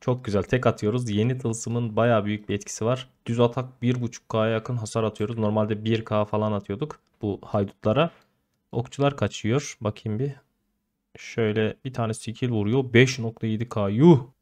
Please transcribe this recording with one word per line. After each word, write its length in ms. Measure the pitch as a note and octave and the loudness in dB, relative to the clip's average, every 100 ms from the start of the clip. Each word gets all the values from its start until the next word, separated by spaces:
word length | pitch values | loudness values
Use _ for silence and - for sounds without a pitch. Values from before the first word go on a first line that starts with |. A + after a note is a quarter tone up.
Çok 240 | - B2 B2+ | -4 -4 0
güzel. 180 | G2 | -2
Tek 240 | F#2 B2+ B2 | 0 2 2
atıyoruz. 420 | G#2+ G#2 B2 A#2+ | 0 0 -2 0
Yeni 280 | G#2 A#2 B2+ | 0 0 0
tılsımın 580 | A#2+ A2+ - A#2+ A#2 G#2+ | -4 -6 -6 -4 -2 0
bayağı 300 | A#2+ A2+ G2+ | 4 4 2
büyük 240 | G#2 - | -4 -4
bir 60 | G2+ | -6
etkisi 300 | - - A2 | -6 -4 -2
var. 220 | B2+ - _ - | -2 -6 _ -4
Düz 140 | A#2+ | 2
atak 420 | A#2+ B2+ B2+ - | 2 2 -8 -4
bir 200 | A#2+ B2 | -2 0
buçuk 280 | A#2+ - - | -2 -8 -4
K'ya 180 | A2+ A2 | 0 0
yakın 300 | A2+ A2 B2 | 0 -2 -6
hasar 260 | A2 A#2+ | -4 -2
atıyoruz. 340 | A2 A2 G#2+ A2+ | -2 -2 -6 -2
Normalde 480 | G#2 G#2+ G#2+ G#2+ A2 | 0 0 0 -2 0
bir 200 | A2+ A2 | -2 0
K 200 | G#2+ G#2 | -2 0
falan 260 | G#2+ G#2+ | -2 -2
atıyorduk 480 | G#2 - G2+ D3+ - _ - | -4 -6 -6 -6 -10 _ -8
bu 180 | G#2 F#2+ - | -6 -6 -4
haydutlara. 640 | G#2+ G2 - A2 A2 E3 - _ _ _ _ - | -2 -2 -2 0 2 0 -4 _ _ _ _ -10
Okçular 460 | A#2 A#2+ - C#3+ C#3 | -8 -8 -2 -2 0
kaçıyor. 600 | G2+ - G#2+ B2+ C#3 - | -4 -2 -2 -2 -2 -6
Bakayım 380 | G#2+ - A2+ G#2+ | -6 -6 -6 -4
bir. 120 | C#3 - _ _ _ _ _ _ _ - | -4 -8 _ _ _ _ _ _ _ -20
Şöyle 580 | - - A2 G#2+ G#2+ - C3 | -10 -2 0 0 -2 -2 -10
bir 80 | |
tane 200 | B2 A2+ | -4 -4
skill 360 | A2+ - A2 B2 | -4 -8 -4 -2
vuruyor. 440 | A2+ G#2 B2+ C3 | 0 0 0 4
Beş 260 | A2+ B2+ B2+ | 6 6 4
nokta 280 | A2+ - A2+ | -6 -4 -4
yedi 220 | A2 A2+ | -2 -4
K. 200 | A2 G2+ | -2 0
Yuh. 300 | G#2+ E3 C#3+ - _ | 6 8 8 6 _